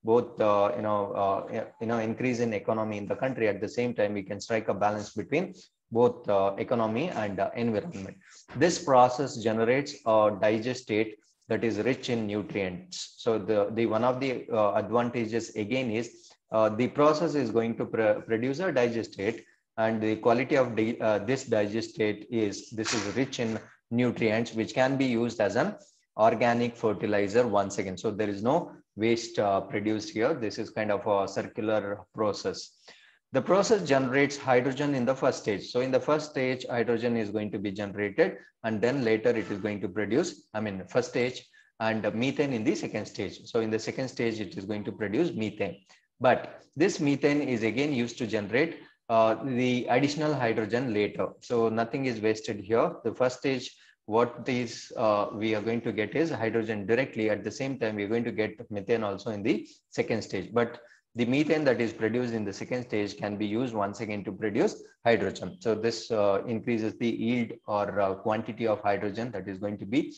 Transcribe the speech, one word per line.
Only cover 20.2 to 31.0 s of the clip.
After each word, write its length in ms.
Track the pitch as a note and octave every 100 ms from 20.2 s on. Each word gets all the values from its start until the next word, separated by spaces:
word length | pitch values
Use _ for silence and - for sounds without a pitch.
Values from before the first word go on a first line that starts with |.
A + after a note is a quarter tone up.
| A#2 A#2 B2+ D3
of 200 | B2 G#2+
di-, 220 | A2 A#2+
uh, 180 | A#2 G#2
this 300 | G2+ C3 -
digestate 760 | A2 G#2 A2 A2+ - G#2+ G2 -
is, 400 | A#2 G#2 F#2+ -
this 240 | A2 A2
is 220 | A#2 G2+ A#2
rich 240 | C3+ -
in 200 | A#2 A2 - _ _
nutrients, 640 | A#2 B2 - A2+ A2 A#2
which 200 | A2 A2
can 240 | - C3 C3+
be 80 | C3
used 340 | A#2 A#2+ G#2+
as 160 | G2+ G#2
an 200 | F#3 G#3 - _ _ -
organic 580 | A2 A2+ A#2+ A#2+ A#2+ -
fertilizer 680 | A2 F#2+ A2+ G#2 G2+ A2 A#2+
once 300 | G2+ G2 G2
again. 200 | F#2+ F2+
So 140 | A2+
there 180 | G2+ G#2
is 120 | G2
no 300 | A2 D#3+ - - _ -
waste, 440 | A2+ A#2 - -
uh, 220 | G2+ G2
produced 480 | - A2 G#2 G#2+ -
here. 240 | A2 B2
This 240 | D#3 G#2+ G#2
is 120 | G#2
kind 220 | - G#2+
of 140 | G2+